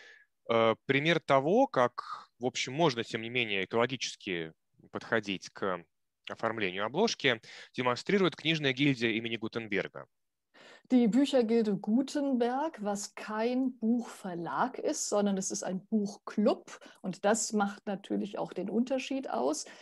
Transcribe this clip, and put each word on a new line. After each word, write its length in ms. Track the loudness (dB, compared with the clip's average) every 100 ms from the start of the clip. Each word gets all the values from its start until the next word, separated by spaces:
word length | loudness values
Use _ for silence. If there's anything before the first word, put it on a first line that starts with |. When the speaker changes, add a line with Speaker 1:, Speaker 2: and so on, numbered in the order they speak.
| -20 -20 _ _ 0
Speaker 1:
Э, 240 | 4 4 2 2
пример 340 | 2 4 2
того, 460 | 4 2 4 4 4
как, 600 | 4 2 0 -12 -12 -16 -6
в 60 |
общем, 300 | -4 -2 -4
можно, 280 | 2 2 2
тем 200 | -4 -6
не 80 | -4
менее, 340 | -2 0 0
экологически 880 | 0 0 0 0 -8 -8 -6 -6 -6 -10 _ _ -12
подходить 580 | -10 -2 -2 -2 -6 -8
к 340 | -6 -4 -4 -8 _ _ _ -16
оформлению 560 | -6 -4 -2 -4 -2
обложки, 560 | -4 0 0 2 0 0 -4 -20 -14
демонстрирует 640 | -2 0 0 2 2 2 0
книжная 380 | -2 0 0
гильдия 360 | 2 2 2 2
имени 240 | 0 -2 -4
Гутенберга. 680 | -6 -6 -4 -2 -2 -6 -16 _ _ _ _ -20 -20 -14 2
Speaker 2:
Die 160 | 4 6
Büchergilde 720 | 4 4 4 4 4 2 0
Gutenberg, 1040 | 2 2 2 0 0 0 0 0 -4 -4
was 320 | -4 -4 -6
kein 640 | -10 -8 -2 0 0 -2 0
Buchverlag 1000 | 0 0 -2 -8 -8 -6 -4 0 0 0
ist, 320 | -2 -2 0
sondern 260 | 2 2 2
es 140 | -2
ist 120 | -4
ein 240 | -4 -6 -2
Buchclub. 920 | -2 -2 -6 -8 2 2 2 -4 -18 -18 -12
Und 240 | -10 -2 2
das 260 | 2 0
macht 340 | 0 0 -2 -8
natürlich 520 | -8 -4 -4 -4 -6
auch 160 | -6
den 160 | -4 -2
Unterschied 580 | 0 0 -2 -2 -6 -4
aus, 380 | -2 0 -2 -6 -16